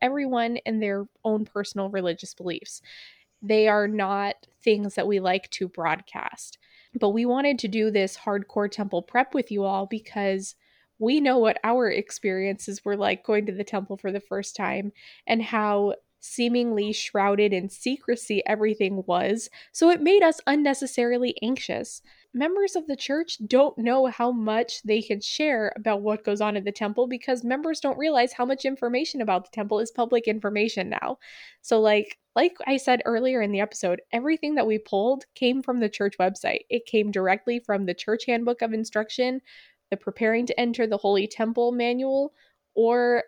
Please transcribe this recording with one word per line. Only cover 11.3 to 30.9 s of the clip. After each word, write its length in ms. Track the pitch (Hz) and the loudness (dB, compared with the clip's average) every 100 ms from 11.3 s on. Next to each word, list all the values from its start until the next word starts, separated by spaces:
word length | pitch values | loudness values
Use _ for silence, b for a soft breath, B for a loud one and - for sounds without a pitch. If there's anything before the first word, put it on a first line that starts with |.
| 262 | 4
what 220 | 220 - | 4 2
our 260 | 220 247 226 | 0 2 2
experiences 960 | - 208 - 208 190 196 196 - 196 | 0 -4 -6 -4 -2 -2 -4 -8 -8
were 120 | 208 202 | -4 -2
like 280 | 202 196 | 0 -2
going 220 | - 214 208 | 0 0 0
to 60 | |
the 100 | 190 | -6
temple 340 | 202 202 196 196 | -6 -6 -8 -8
for 140 | 196 | -6
the 100 | 196 | -6
first 360 | - 196 196 - | -6 -8 -8 -6
time 340 | 196 139 202 - B B | -4 -4 -6 -10 B B
and 160 | B 226 | B -2
how 540 | 214 226 214 202 202 - _ _ | 0 -2 0 2 0 -2 _ _
seemingly 680 | - - 240 240 240 214 208 | -10 -2 0 2 0 0 -2
shrouded 580 | 214 - 208 196 202 208 | -4 -4 0 2 4 2
in 200 | 190 196 | 2 -4
secrecy 720 | - 247 277 - 240 - 202 | -6 -4 -4 -2 -4 -2 -2
everything 580 | - 214 214 214 196 196 185 | 0 0 0 2 0 -2 0
was. 420 | 175 - 226 - B B | 0 0 -2 -4 B B
So 160 | - 330 | 4 4
it 140 | 339 | 6
made 200 | 302 392 | 6 6
us 160 | 330 311 - | 6 4 0
unnecessarily 880 | 294 294 269 262 - 240 247 247 - | 2 2 0 -4 -2 0 2 0 -2
anxious. 600 | 220 262 - - 233 - b b b | -4 -4 -4 -6 -6 -12 b b b
Members 420 | 247 311 392 392 370 | -2 0 2 0 -2
of 100 | 311 | -4
the 80 | |
church 440 | 277 - 285 330 - 208 | -6 -2 -2 -2 -6 2
don't 320 | 254 294 - | 4 4 2
know 260 | 226 262 | 0 2
how 260 | 254 220 240 | 2 2 0
much 520 | 240 214 220 233 - | 0 0 0 -2 -4
they 180 | 208 220 | 0 0
can 220 | 214 208 | 0 -4
share 500 | - - 302 240 214 - | -4 -2 0 2 0 -2
about 260 | 220 202 | -2 0
what 200 | 208 214 | 0 0
goes 200 | - 202 | 0 0
on 160 | 214 208 | 0 0
at 60 | 202 | -4
the 60 | |
temple 340 | 202 208 214 254 | -4 -2 0 -2
because 360 | 247 - 254 | -2 -4 -2
members 380 | 240 269 320 311 | -2 -2 -2 -2
don't 160 | 277 - | -2 0
realize 380 | 311 277 254 | 2 2 2
how 100 | - | 0
much 220 | 247 269 269 | -2 -2 -2
information 560 | 269 240 247 320 277 | -2 -2 -2 -2 -4
about 240 | 214 185 - | 0 0 -2
the 40 | |
temple 300 | - 208 208 | -8 -2 -2
is 100 | 226 | -2
public 380 | - 233 240 233 | -2 0 2 0
information 640 | 214 202 208 220 - 185 | -2 -2 0 -2 -2 -4